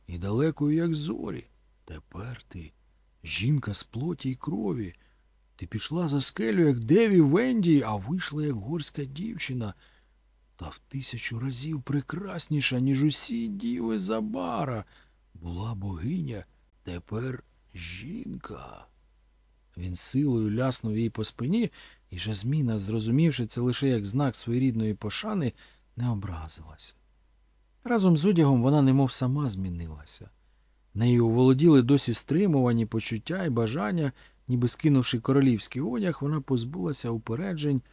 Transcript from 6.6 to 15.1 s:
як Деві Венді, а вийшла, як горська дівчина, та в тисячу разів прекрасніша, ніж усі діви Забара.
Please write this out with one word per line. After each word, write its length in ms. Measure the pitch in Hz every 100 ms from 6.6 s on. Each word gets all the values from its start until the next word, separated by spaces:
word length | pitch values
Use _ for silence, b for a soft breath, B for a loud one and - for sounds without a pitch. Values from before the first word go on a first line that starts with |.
| 156
як 180 | 120
Деві 360 | 113 190 226 185
Венді, 600 | 143 175 254 233 175 143 110
а 80 |
вийшла, 500 | 104 101 180 - 151 151
як 100 | 117
горська 480 | 107 165 143 -
дівчина, 720 | 131 139 226 208 - 127 104 - b b b b _ _ _ -
та 120 | 82
в 100 | - _
тисячу 500 | 139 127 117 - 113
разів 440 | 135 123 151 151
прекрасніша, 960 | - 143 - 160 196 180 - 147 - 127
ніж 240 | 131 135
усі 440 | 147 139 - 117 113
діви 500 | 101 117 123 - 110
Забара. 880 | 101 110 107 117 269 - 135 113 - b b